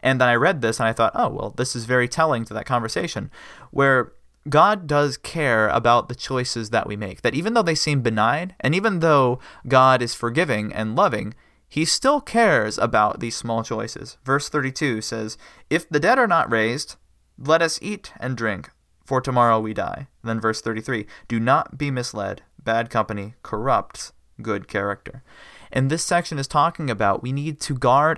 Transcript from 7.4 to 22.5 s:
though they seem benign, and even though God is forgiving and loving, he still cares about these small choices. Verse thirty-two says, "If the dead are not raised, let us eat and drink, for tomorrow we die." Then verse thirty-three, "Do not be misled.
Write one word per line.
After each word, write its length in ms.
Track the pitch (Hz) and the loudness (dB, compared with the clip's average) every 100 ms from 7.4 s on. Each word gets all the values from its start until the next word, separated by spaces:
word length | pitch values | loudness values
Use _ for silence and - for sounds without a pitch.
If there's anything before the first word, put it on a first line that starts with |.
| 202 | 0
though 80 | 233 | 2
they 140 | 170 151 | 2 0
seem 260 | 156 143 | 0 0
benign, 540 | 120 107 113 147 185 - | 0 2 2 0 -4 -4
and 140 | 135 | 0
even 260 | 175 220 175 | 0 0 2
though 380 | 165 147 127 123 - - 127 | 4 6 4 0 -6 -14 2
God 340 | 131 131 127 | 6 6 6
is 140 | 120 - | 2 -4
forgiving 580 | 117 127 170 107 104 | -2 0 0 -2 -4
and 220 | 101 110 127 | -4 -2 2
loving, 400 | 196 107 107 - _ _ _ | 2 0 -6 -12 _ _ _
he 180 | 151 160 | -4 -2
still 340 | - 262 - | 0 2 0
cares 600 | - 226 220 131 107 - | 0 2 4 4 0 -2
about 400 | 113 110 104 - | 0 2 2 0
these 160 | 117 - | -8 -6
small 260 | 117 113 | -4 -4
choices. 540 | 110 110 110 - - - | -4 -6 -6 -10 -16 -10
Verse 260 | 127 139 - | -2 -2 -2
thirty-two 520 | 151 131 - 143 110 | -4 -2 -2 -2 -2
says, 360 | - 110 110 - - - - | -6 -8 -8 -12 -20 -14 -2
"If 180 | 156 - | -2 0
the 120 | 147 | 0
dead 180 | 175 262 | 4 4
are 80 | 226 | 4
not 260 | 165 - | 2 2
raised, 440 | 113 110 131 - - _ _ _ - | 2 0 -2 -8 -14 _ _ _ -6
let 240 | 135 165 | 2 4
us 160 | 160 - | 2 -2
eat 320 | - 104 - - | -8 -10 -12 -10
and 160 | 127 117 | -8 -4
drink, 360 | 113 95 - _ _ _ - | -4 -4 -10 _ _ _ -4
for 160 | 131 | -2
tomorrow 380 | 131 123 120 113 | 0 2 4 4
we 160 | 110 104 | 0 -6
die." 320 | 90 - - _ | -6 -8 -14 _
Then 160 | 117 113 | -6 -2
verse 220 | 110 110 | 0 -2
thirty-three, 440 | 117 110 135 117 - - - | -4 -6 -4 -6 -6 -14 -4
"Do 120 | 113 | -2
not 380 | 117 151 - 135 | 2 2 0 -6
be 140 | 143 | -4
misled. 500 | 127 120 107 98 101 _ | -4 -6 -6 -6 -8 _